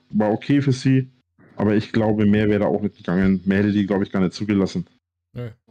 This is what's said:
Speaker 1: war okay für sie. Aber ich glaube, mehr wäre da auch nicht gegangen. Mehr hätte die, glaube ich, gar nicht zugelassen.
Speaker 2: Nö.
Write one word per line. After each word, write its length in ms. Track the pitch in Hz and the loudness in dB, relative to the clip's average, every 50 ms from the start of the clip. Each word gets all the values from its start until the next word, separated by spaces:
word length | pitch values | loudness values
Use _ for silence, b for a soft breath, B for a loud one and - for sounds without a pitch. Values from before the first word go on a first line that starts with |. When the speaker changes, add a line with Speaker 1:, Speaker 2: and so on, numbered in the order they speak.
| _ _ | _ _
Speaker 1:
war 220 | - 104 107 104 | -2 0 0 0
okay 300 | 104 110 - - 135 143 | 0 -2 0 0 0 2
für 100 | 135 143 | 2 0
sie. 400 | 127 127 - 135 131 131 131 131 _ _ _ _ _ _ _ _ - | 0 0 0 2 2 2 0 -4 _ _ _ _ _ _ _ _ -6
Aber 200 | - 98 104 104 | -2 0 0 0
ich 160 | 107 104 - | 0 -2 -2
glaube, 340 | - 113 110 110 110 107 107 | -2 0 0 0 2 2 2
mehr 220 | 104 104 107 107 104 | 2 2 2 2 2
wäre 120 | 104 101 | 0 0
da 40 | 104 | 0
auch 140 | - - 101 | 0 -2 -2
nicht 160 | 104 101 - | -4 -6 -8
gegangen. 440 | - - - 87 92 95 95 98 92 87 | -8 -6 -4 -2 0 2 2 0 0 0
Mehr 140 | 95 98 98 | 0 0 0
hätte 120 | 104 104 | 0 0
die, 140 | 101 104 101 | 0 0 0
glaube 180 | 95 104 92 98 | 0 -2 -2 -2
ich, 80 | - | -4
gar 80 | - 98 | -2 -2
nicht 120 | 92 87 - | -2 -2 -4
zugelassen. 540 | - 110 101 107 98 95 90 - 92 85 _ _ _ _ _ _ _ _ _ - | -4 -4 -2 0 0 0 -2 -2 -6 -8 _ _ _ _ _ _ _ _ _ -16
Speaker 2:
Nö. 180 | 120 123 113 - _ _ _ | -14 -14 -14 -16 _ _ _